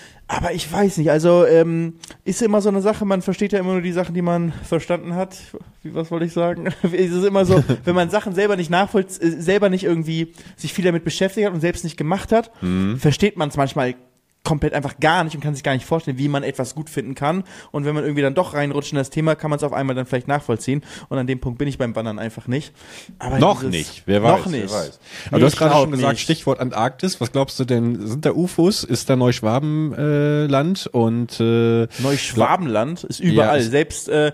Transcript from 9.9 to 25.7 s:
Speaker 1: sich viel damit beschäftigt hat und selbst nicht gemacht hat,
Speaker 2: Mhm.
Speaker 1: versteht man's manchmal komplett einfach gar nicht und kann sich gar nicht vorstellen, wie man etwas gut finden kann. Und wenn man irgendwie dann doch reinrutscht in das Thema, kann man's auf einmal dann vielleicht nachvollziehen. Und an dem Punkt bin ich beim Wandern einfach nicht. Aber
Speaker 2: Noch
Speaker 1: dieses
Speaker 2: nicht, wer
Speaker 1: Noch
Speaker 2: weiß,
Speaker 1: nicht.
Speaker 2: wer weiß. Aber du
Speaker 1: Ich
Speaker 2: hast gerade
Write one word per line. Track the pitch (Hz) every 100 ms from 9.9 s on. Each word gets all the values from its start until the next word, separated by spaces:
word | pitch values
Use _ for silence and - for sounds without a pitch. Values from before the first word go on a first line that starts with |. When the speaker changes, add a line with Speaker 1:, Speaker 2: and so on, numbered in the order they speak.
| 170 160 160 165 - - -
Speaker 1:
sich | -
viel | -
damit | 180 170 170
beschäftigt | - 190 220 208
hat |
und | 180
selbst | 170 170 170
nicht | -
gemacht | 151 190 -
hat, | 220 226 -
Speaker 2:
Mhm. | 90 92 98 123
Speaker 1:
versteht | 151 135 202 175
man's | 151 143
manchmal | 135 151 127 127 _ _ _ _
komplett | - 151 151
einfach | 147 135 -
gar | 156 175 160
nicht | 151
und |
kann | 143 139
sich |
gar | -
nicht | 131 -
vorstellen, | 165 156 127
wie | 143
man | 139
etwas | 117 - 127
gut | - 151
finden | - 113 135
kann. | 143 185 185 - -
Und | 151
wenn | 143
man | 151 143
irgendwie | 147
dann | 139
doch | 135 180
reinrutscht | 147 143 139 143
in | 147
das | 131
Thema, | - 156 151
kann | 156
man's | 147
auf | 147
einmal | 120 135
dann | 127 127
vielleicht | 127 123
nachvollziehen. | 143 - 113 - 143 - - -
Und | 135
an | 127
dem | 131
Punkt | 131 120
bin | 143
ich | 127
beim | 123 110
Wandern | 113 107
einfach | 113 113 117
nicht. | 131 151 - - - - -
Aber | 123 135
Speaker 2:
Noch | 160 202
Speaker 1:
dieses | 131 87
Speaker 2:
nicht, | 76 - -
wer | 101
Speaker 1:
Noch | 110 185 190
Speaker 2:
weiß, |
Speaker 1:
nicht. | 143 98
Speaker 2:
wer | 104
weiß. | 76 - - - -
Aber | -
du | 127
Speaker 1:
Ich |
Speaker 2:
hast | -
gerade | 160